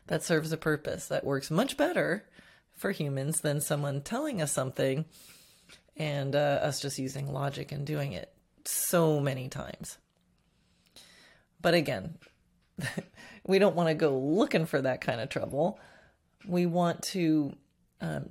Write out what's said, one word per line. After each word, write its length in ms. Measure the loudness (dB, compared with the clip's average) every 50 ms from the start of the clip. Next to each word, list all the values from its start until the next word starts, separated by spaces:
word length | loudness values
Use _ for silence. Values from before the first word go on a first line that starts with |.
| _ -4
that 160 | -2 -2 0
serves 260 | 2 2 2 2 0
a 60 | -4
purpose. 500 | -2 0 0 0 0 -2 -6 -6 -6 -6
That 180 | -4 -4 -2 0
works 240 | 0 -2 -2 -2 0
much 260 | 2 2 2 2 0
better 500 | 0 0 2 2 2 0 0 0 -4 -6 _ _ -20 -20 -20 -20 _ _ _ _
for 140 | -6 -4 -4
humans 500 | -2 -2 -2 -2 -2 -2 -2 -2 -2 -2
than 200 | 0 0 0 0
someone 420 | -2 -2 -2 -2 -2 -2 -4 -4
telling 400 | -4 -4 -4 -2 -2 -2 -2 -2
us 80 | -2 -2
something 540 | 0 -2 -2 -2 -2 0 0 2 2 0 -2 -6 -8 -20 -20 -20 -20 -20 -20 -20 -20 _ _ -20 -20 -20 _ _ -10
and, 380 | -6 -4 -2 -2 -2 -2 0 2
uh, 240 | 2 4 4 2 2
us 180 | 2 0 -2 -2
just 180 | -4 -6 -4 -4
using 340 | -4 -4 -4 -6 -6 -4
logic 380 | -4 -2 -2 -4 -4 -6 -8 -8
and 160 | -8 -8 -6
doing 260 | -4 -4 -4 -4 -4
it 200 | -6 -8 -10 -12 _ _ _ _ _ _ -8
so 560 | -6 -4 -2 0 2 4 4 6 6 4 4
many 280 | 2 0 -2 -4 -6 -8
times. 500 | -8 -10 -10 -10 -10 -12 -12 -14 -14 -16 _ _ _ _ _ _ _ _ _ _ _ _ _ _ _ _ _ _ -20 -20 -20 -20 -20 -20 -20 -20 _ _ _ _ _ _
But 140 | 2 4 4
again, 440 | 4 4 2 -2 -4 -4 -8 -10 -14 -18 -20 _ _ _ _ _ _ _ _ _ -8
<laughs> 680 | -6 -6 -6 -6 -10 -10 _ -20 -20 -20 -20 -10 -2
we 140 | 2 4 6
don't 160 | 6 6 6
want 140 | 4 2 2
to 40 | 4
go 240 | 4 4 4 4 2
looking 480 | 2 2 4 4 4 4 2 0 0
for 160 | 2 0 0
that 180 | 2 0 -2 -2
kind 200 | -2 -2 -2 -2
of 80 | -2 -4
trouble. 500 | -4 -4 -4 -4 0 0 0 0 -2 -4 -14 -20 -20 -20 -20 _ _ _ _ _ _ _ -6
We 200 | -2 0 2 2
want 360 | 2 2 2 2 2 0 -2
to, 520 | -4 -6 -2 0 2 4 4 4 2 0 -4 -10 _ _ _ _ _ _ _ -8
um, 260 | -6 -6 -4 -6 -6 -6